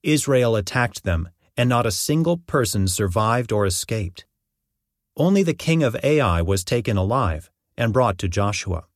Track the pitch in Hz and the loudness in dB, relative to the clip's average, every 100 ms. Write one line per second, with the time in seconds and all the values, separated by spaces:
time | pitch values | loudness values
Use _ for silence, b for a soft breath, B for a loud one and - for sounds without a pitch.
0 | - 151 143 131 120 110 98 127 123 - | 0 0 2 2 2 0 -2 -2 -2 -2
1 | 98 85 87 _ _ - 123 120 117 98 | -2 -2 -4 _ _ -2 2 2 0 -2
2 | - 151 165 170 - 147 120 104 95 90 | -2 0 0 -2 -2 -2 0 0 0 0
3 | 101 87 110 120 120 107 101 90 - 113 | 0 0 2 0 0 0 0 -2 -4 -6
4 | 92 - _ _ _ _ _ _ _ _ | -6 -12 _ _ _ _ _ _ _ _
5 | _ - 165 196 175 - - 165 139 110 | _ 0 2 4 2 -2 0 2 2 0
6 | 135 151 117 85 85 98 - 120 117 101 | 0 2 2 0 0 -2 0 -2 0 0
7 | 95 127 104 78 - _ _ - 117 113 | 0 0 -2 -4 -10 _ _ -4 0 2
8 | 123 95 95 87 101 104 - 82 - | 2 0 -2 0 0 -2 -6 -8 -8